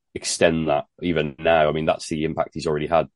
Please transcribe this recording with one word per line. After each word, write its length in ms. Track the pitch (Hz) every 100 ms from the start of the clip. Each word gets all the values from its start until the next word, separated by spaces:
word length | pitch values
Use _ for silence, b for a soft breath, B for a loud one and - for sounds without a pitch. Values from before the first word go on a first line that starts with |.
| _ -
extend 540 | - - 87 82 78
that 160 | 73 - -
even 340 | 87 80 76 65
now. 300 | 82 82 76
I 60 |
mean, 120 | 78 80
that's 220 | 80 -
the 160 | 80
impact 280 | 78 76 -
he's 120 | 80 78
already 220 | 76 76
had. 220 | 82 69